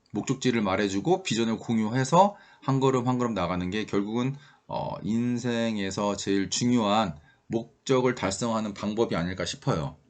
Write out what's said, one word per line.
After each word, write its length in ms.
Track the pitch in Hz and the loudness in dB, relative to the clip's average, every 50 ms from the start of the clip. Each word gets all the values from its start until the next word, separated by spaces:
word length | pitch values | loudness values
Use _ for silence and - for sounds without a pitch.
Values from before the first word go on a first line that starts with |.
| _ _ - | _ _ -6
목적지를 500 | 104 - - 131 131 - 127 113 117 104 | -4 -2 -2 -2 0 0 2 2 2 2
말해주고 600 | 95 95 101 107 98 95 98 95 160 185 185 - | 2 2 2 2 0 0 0 0 0 0 0 0
비전을 360 | - - 110 117 113 110 107 | -2 0 0 0 0 -2 -4
공유해서 800 | - - 117 110 110 107 120 131 131 - 165 175 196 202 - - - - - _ - | -2 -2 0 0 0 0 0 0 0 4 6 6 6 6 4 -4 -16 -20 -20 _ -2
한 180 | 135 135 135 | 0 2 4
걸음 260 | 131 135 127 127 117 | 4 4 4 2 2
한 120 | 127 127 123 | 2 0 0
걸음 160 | 123 120 110 | 0 0 0
나가는 340 | 92 87 85 90 90 90 90 | 0 -2 0 0 -2 -2 -2
게 140 | 98 107 104 | -2 -4 -4
결국은, 500 | - - 101 101 104 110 120 123 135 139 143 - - - _ _ | -2 0 -2 0 0 -2 -2 -2 -2 -4 -6 -12 -20 -20 _ _
어, 280 | - - - - 117 - - - | -10 -8 -6 -6 -6 -8 -6 -4
인생에서 1120 | 98 110 117 120 123 123 117 120 123 117 113 117 113 110 104 98 95 92 107 104 101 101 | -2 0 0 0 0 -2 -2 -2 -2 -2 0 0 -2 -2 -2 -4 -4 -2 -2 -2 -2 -2
제일 320 | 98 - 101 98 98 95 92 | -2 -2 0 0 0 0 0
중요한 680 | - - 123 120 123 120 107 101 104 113 110 87 73 - - - _ _ _ - | -2 0 2 2 2 4 4 4 2 2 2 0 -4 -8 -14 -20 _ _ _ -4
목적을 640 | 110 117 113 - _ _ - - 135 127 123 127 120 | -4 -4 -4 -6 _ _ -2 2 2 4 4 2 0
달성하는 580 | - - 98 98 - 123 117 113 110 110 107 98 | 0 -2 -2 -2 -2 -2 -2 -2 -2 -2 -4 -6
방법이 420 | - 104 104 107 - - - 107 | -6 -6 -4 0 0 0 0 0
아닐까 280 | 85 85 90 92 92 87 | -2 -2 -2 -4 -4 -6
싶어요. 520 | - - - - 139 110 82 71 69 - - _ _ | -6 -6 -6 -2 -2 0 0 -2 -4 -8 -12 _ _